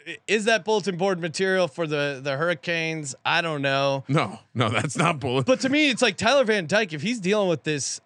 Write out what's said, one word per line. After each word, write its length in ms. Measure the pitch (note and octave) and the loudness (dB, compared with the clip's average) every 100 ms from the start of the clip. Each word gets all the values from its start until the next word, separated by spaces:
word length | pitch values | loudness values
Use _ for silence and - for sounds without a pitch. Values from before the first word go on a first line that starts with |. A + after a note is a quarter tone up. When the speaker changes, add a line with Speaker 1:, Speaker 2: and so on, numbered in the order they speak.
| D3+ | -16
Speaker 1:
i-, 120 | D#3+ - | -10 -2
is 160 | G#3+ G#3+ | 0 2
that 200 | A3 F#3+ | 0 2
bulletin 320 | G#3+ F#3 E3+ | -2 -2 -2
board 240 | G3 F3+ | 0 -2
material 480 | E3+ D3 F#3+ F#3+ F3 | -4 -2 0 2 0
for 180 | - E3 | -2 -4
the, 320 | D3+ C#3+ C3+ | -2 -2 -4
the 140 | C#3 C3+ | -4 -2
Hurricanes. 800 | E3+ E3 - E3+ D#3+ D#3+ C#3+ B2 | -2 -2 -4 -4 -2 -4 -8 -6
I 160 | C3 D#3+ | -2 0
don't 220 | E3+ D3 | 0 -2
know. 420 | C#3 C3+ C#3 C3+ B2+ | 0 2 0 0 0
Speaker 2:
No, 300 | D3+ A2 A2 _ | 0 0 -4 _
no, 140 | - A2+ | -2 0
that's 300 | A2 C#3+ - | 0 0 0
not 240 | E3+ D#3 | 0 0
bullet. 240 | C3 C3 C3 | -2 0 2
Speaker 1:
But 160 | B3+ | 2
to 80 | C4+ | 2
me, 200 | D4 D4+ | 2 2
it's 120 | A3 | 2
like 160 | A#3+ E3+ | 0 2
Tyler 260 | G#3+ C#4 | 4 4
Van 240 | A3+ G#3+ D#3 | 4 0 2
Dyke, 240 | G3+ G#3+ | 0 0
if 100 | D#3 | -4
he's 200 | F3+ B3 | -4 -4
dealing 260 | F3+ G#3 F#3+ | 0 2 2
with 160 | D#3+ | 0
this 380 | D#3 D3 - - | -2 -4 -4 -8